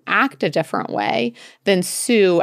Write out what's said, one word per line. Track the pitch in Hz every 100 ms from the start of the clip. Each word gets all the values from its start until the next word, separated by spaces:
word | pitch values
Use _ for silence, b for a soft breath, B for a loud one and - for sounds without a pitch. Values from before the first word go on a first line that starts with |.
| -
act | 196 262 -
a | 180
different | 160 156 90 -
way | - 104 - 240 233 B B
than | - 190
Sue | 175 - - 233 190 170